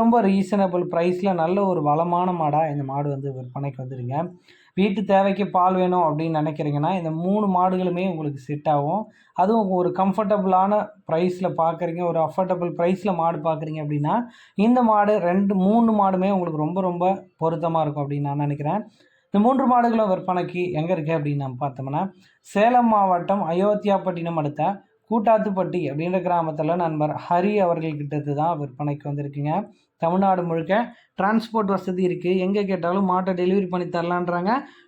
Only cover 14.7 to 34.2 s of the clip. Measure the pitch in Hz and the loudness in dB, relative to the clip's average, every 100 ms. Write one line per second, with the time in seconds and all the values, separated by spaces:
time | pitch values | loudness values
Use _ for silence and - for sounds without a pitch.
14.7 | 247 233 208 208 214 175 190 196 196 190 | 4 4 4 4 2 2 2 2 2 4
15.7 | 226 226 214 196 190 190 196 170 151 151 | 4 4 4 2 2 2 0 -2 -2 -2
16.7 | 180 185 170 180 190 - - 160 160 165 | 0 -2 0 0 0 -6 -4 -2 0 -2
17.7 | 160 156 147 143 143 143 143 147 143 147 | 0 0 -2 -4 -4 -4 -2 -2 -2 -2
18.7 | 196 214 _ _ _ _ 196 226 269 254 | -4 -6 _ _ _ _ 2 2 4 4
19.7 | 247 240 226 214 185 - 180 170 175 180 | 4 4 2 0 0 -2 -2 -2 -4 -4
20.7 | 151 165 180 151 165 147 143 135 127 139 | -2 -2 -2 0 -2 0 -2 -4 -6 -6
21.7 | 131 135 147 190 - _ _ - 202 220 | -6 -6 -4 -4 -8 _ _ -6 2 4
22.7 | 247 233 214 196 175 175 196 165 170 196 | 6 4 4 4 2 0 -2 0 0 2
23.7 | 208 208 190 185 170 170 165 147 143 165 | 2 0 0 0 -4 -4 -2 -4 -2 -2
24.7 | 196 _ _ - 226 220 220 208 190 170 | -2 _ _ -4 0 2 2 2 -2 -2
25.7 | 175 151 143 170 185 175 175 160 151 156 | -2 -4 -4 -2 -2 0 0 -2 -2 -2
26.7 | 175 170 156 151 147 - 175 196 208 180 | 0 -2 0 -2 -4 -2 0 2 2 2
27.7 | 160 160 147 147 147 143 143 160 160 143 | 0 -4 -6 -6 -6 -4 -2 -2 -2 -6
28.7 | - 147 143 147 143 143 143 147 170 214 | -6 -6 -6 -6 -8 -8 -6 -4 -4 -4
29.7 | - _ - 165 185 196 185 170 165 160 | -14 _ -4 -2 2 2 2 0 -2 0
30.7 | 202 240 - _ - 190 226 226 226 196 | 0 -2 -8 _ -2 0 0 0 -2 0
31.7 | 196 190 180 185 160 175 190 185 202 196 | -2 -2 -2 -2 0 0 0 0 0 0
32.7 | 185 170 190 196 180 190 180 180 196 180 | -2 -2 0 0 0 0 0 2 2 0
33.7 | 180 175 175 170 175 | -4 -4 -4 -2 -2